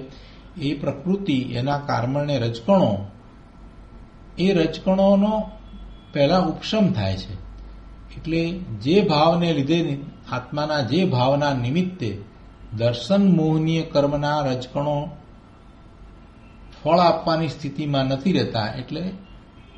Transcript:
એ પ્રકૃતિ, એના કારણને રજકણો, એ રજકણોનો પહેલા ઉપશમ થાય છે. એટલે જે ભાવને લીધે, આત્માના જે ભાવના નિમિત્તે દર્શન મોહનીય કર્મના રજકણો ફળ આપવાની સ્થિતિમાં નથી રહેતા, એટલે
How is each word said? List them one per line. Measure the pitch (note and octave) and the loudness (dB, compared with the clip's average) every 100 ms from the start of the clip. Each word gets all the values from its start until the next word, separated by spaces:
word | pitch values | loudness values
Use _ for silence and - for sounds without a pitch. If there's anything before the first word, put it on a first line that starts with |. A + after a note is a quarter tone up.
| - - - - - - | -8 -18 -20 -20 -20 -8
એ | C#3 | -6
પ્રકૃતિ, | D3+ C#3+ B2+ F3+ G3 E3 C3 B2 | -4 -4 -4 -2 -2 0 -2 -2
એના | A#2+ C3+ C#3+ | -4 -2 -2
કારણને | C#3 A#2+ A#2+ C#3+ D3 C#3+ | -2 -2 0 -2 0 0
રજકણો, | A#2+ - - G3 C#3 G2 - - - - - - - - - - - - - - | -2 -2 2 4 4 0 -6 -14 -20 -20 -20 -20 -20 -20 -20 -20 -20 -20 -14 -2
એ | F#3 | 2
રજકણોનો | F3 D#3+ - F#3+ F#3+ G3 G3 G#3 A3 - - - - - - - | 4 2 0 0 4 6 6 4 0 -4 -10 -18 -18 -18 -20 -6
પહેલા | D3 C#3+ F3+ | 2 4 4
ઉપશમ | D#3+ - - G#3+ F3+ | 2 -2 -2 2 2
થાય | A2 F#2+ F#2 | 2 -2 -4
છે. | - F#2+ - - - - - - - | -8 -12 -14 -16 -18 -20 -20 -20 -18
એટલે | C#3 D#3 E3 E3 F#3 A#2+ G#2+ | -12 -4 -2 -2 -4 -8 -6
જે | B2 G3 | 2 4
ભાવને | E3 D3 E3 E3+ E3+ | 4 4 4 4 2
લીધે, | D3 C3+ E3+ D3+ C#3 - - - | 0 2 2 0 -4 -10 -18 -8
આત્માના | B2 - D3 D3+ D3+ | -8 -6 -4 -2 -2
જે | A2 D#3+ | 0 0
ભાવના | F#3+ B2 C3 C#3+ D3 | 2 2 2 2 2
નિમિત્તે | C3 A#2+ E3 F#3 - A2 G2 - - - - - A2 | 0 0 0 -2 -4 -6 -6 -12 -20 -20 -20 -12 -2
દર્શન | A#2 A#2 - G3+ G3 D#3+ | 0 0 0 4 6 6
મોહનીય | D#3 D#3 D#3+ E3 | 4 2 2 0
કર્મના | D#3 C#3+ C#3+ D3 D3 D3+ | 0 2 2 0 0 0
રજકણો | C#3 B2 - D3 D3 C#3+ D3+ - - - - - - - - - - - - - - - - | 0 -2 -4 -4 -2 -2 -4 -12 -20 -20 -20 -20 -20 -20 -20 -20 -20 -20 -20 -20 -20 -20 -20
ફળ | - D3 F3 | -6 2 4
આપવાની | E3+ - E3+ D#3+ D#3 | 4 2 0 -2 -2
સ્થિતિમાં | - C#3 - D3 C#3 | -6 -8 -6 -2 -2
નથી | C3+ C3+ F#3+ | 0 0 0
રહેતા, | D3 G#2 A2+ G#2 | 0 0 -2 -4
એટલે | C3 B2 D3+ F#3 - - - - - - | -6 -10 -8 -8 -10 -16 -20 -20 -20 -20